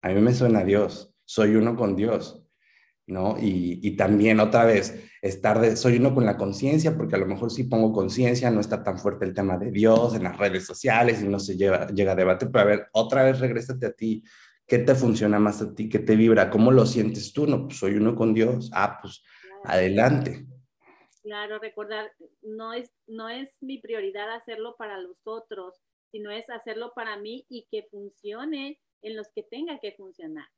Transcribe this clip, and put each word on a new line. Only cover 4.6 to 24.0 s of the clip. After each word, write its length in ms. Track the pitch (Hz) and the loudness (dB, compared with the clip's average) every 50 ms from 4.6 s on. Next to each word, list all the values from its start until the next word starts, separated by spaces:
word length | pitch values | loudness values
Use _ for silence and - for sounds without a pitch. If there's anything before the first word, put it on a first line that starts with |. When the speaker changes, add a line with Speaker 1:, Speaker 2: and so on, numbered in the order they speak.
| 117 | 6
Speaker 1:
vez 440 | 113 110 101 92 - - - - - - - | 6 6 4 2 -2 -8 -14 -18 -20 -18 -6
estar 380 | - 98 95 95 - 107 110 113 | -6 -6 -6 -2 0 0 2 4
de, 160 | 113 113 107 | 4 2 2
soy 200 | - - 127 120 | 2 2 4 4
uno 180 | 120 123 139 131 | 4 4 4 4
con 120 | 135 123 | 2 2
la 100 | 120 - | 2 0
conciencia, 600 | - 107 98 101 - 135 135 151 156 160 160 - | -2 -4 -4 -4 -2 -2 2 2 2 2 2 0
porque 180 | - - 107 107 | 0 -2 -2 -2
a 40 | 98 | -2
lo 80 | 98 | -2
mejor 240 | 92 98 98 120 113 | -2 -4 -4 -4 -6
sí 120 | 110 127 131 | -4 -4 -4
pongo 280 | - 120 113 110 110 | 0 2 2 2 4
conciencia, 580 | 110 104 95 92 92 120 127 120 123 123 127 120 | 2 0 -2 -2 0 2 2 2 2 2 2 2
no 100 | 113 107 | 2 2
está 220 | 104 110 107 101 | 0 -2 -4 -4
tan 160 | - 101 92 87 | -4 -6 -6 -2
fuerte 260 | - 104 90 - 98 | -4 -4 -2 -2 -6
el 100 | 92 92 | -4 -4
tema 220 | 101 101 98 92 | -2 -2 -2 -2
de 140 | 90 101 117 | -2 -4 -4
Dios 440 | 98 101 107 110 113 113 120 117 110 | 0 4 6 6 6 6 4 2 0
en 80 | 110 92 | -2 -4
las 120 | 90 - | -4 -2
redes 300 | - 104 98 92 92 92 | -2 -2 0 0 -2 -6
sociales 560 | - - - - 131 110 117 120 123 113 107 | -8 -14 -4 -2 0 2 4 4 2 2 0
y 60 | 101 98 | -2 -2
no 100 | 98 98 | -2 -4
se 180 | 98 98 92 | -4 -6 -2
lleva, 300 | 90 98 98 92 87 - | 0 2 2 2 0 -2
llega 260 | - 95 95 101 95 | -4 -2 0 0 2
a 40 | 95 | 2
debate, 300 | 90 92 92 92 - - | 2 2 2 2 0 -2
pero 140 | - - 117 | 0 2 4
a 60 | 101 | 4
ver, 220 | 104 104 101 - - | 4 2 2 -2 -2
otra 300 | _ 110 113 113 - 135 | _ -2 0 2 2 4
vez 160 | 131 131 131 131 | 4 4 2 2
regrésate 480 | 131 123 117 117 113 - 127 127 127 | -2 -2 -2 -4 -6 -6 -8 -6 -6
a 60 | 107 | -6
ti. 320 | - _ 110 113 110 - _ _ _ _ - _ _ _ _ | -6 _ -4 -4 -4 -4 _ _ _ _ -20 _ _ _ _
¿Qué 120 | _ 131 117 | _ 0 2
te 160 | 107 - 135 | 4 4 4
funciona 440 | 131 127 117 107 - 107 104 107 104 | 4 4 2 2 2 2 2 4 4
más 220 | 107 104 101 - | 2 2 0 -2
a 140 | 110 - - | -8 -8 -6
ti? 140 | - 110 110 | -8 -8 -2
¿Qué 100 | - 104 | -2 -2
te 180 | - - 110 | 2 4 4
vibra? 320 | 107 113 113 110 104 95 95 | 6 8 6 6 6 4 4
¿Cómo 220 | - 107 110 123 | 4 4 6 8
lo 140 | 131 127 113 | 8 6 6
sientes 460 | - - 120 107 113 - - - - | 4 2 0 0 0 -2 -6 -10 -8
tú? 140 | _ 143 151 | _ -2 0
No, 200 | 147 135 131 139 | 0 0 -2 -2
pues 120 | - - - | -8 -8 -4
soy 180 | - 98 104 | -2 0 0
uno 180 | 104 107 113 117 | 2 2 0 0
con 180 | 113 113 113 | 0 0 0
Dios. 380 | 110 113 110 117 127 120 113 - | 2 2 2 2 0 -4 -6 -6
Ah, 260 | - 92 98 104 - - | -2 -2 -2 -2 -2 -8
pues 200 | - 95 - - _ _ _ _ | -16 -18 -18 -18 _ _ _ _
Speaker 2:
Claro. 180 | - - - - - | -20 -20 -20 -16 -6
Speaker 1:
adelante. 840 | - 82 92 92 95 98 104 117 131 - - 127 - - - - - - - _ _ _ _ _ _ _ _ _ _ _ _ | -2 0 2 2 2 2 2 4 4 2 0 -2 -6 -8 -10 -16 -20 -20 -20 _ _ _ _ _ _ _ _ _ _ _ _
Speaker 2:
Claro, 360 | _ 208 208 208 208 208 214 214 | _ -14 -12 -12 -10 -10 -12 -12
recordar, 520 | 220 220 _ 208 214 208 220 214 220 214 _ _ 165 _ _ _ | -12 -14 _ -14 -12 -10 -10 -12 -12 -14 _ _ -20 _ _ _
no 320 | _ 214 214 220 226 226 | _ -14 -14 -12 -12 -12
es, 180 | 226 247 247 240 _ _ _ | -12 -12 -12 _ _ _ _
no 220 | - 226 226 220 226 | -18 -16 -14 -12 -12
es 280 | 233 254 277 269 _ _ | -12 -12 -14 -16 _ _
mi 180 | 277 262 269 240 | -14 -14 -14 -14
prioridad 540 | - 214 226 220 | -12 -10 -10 -8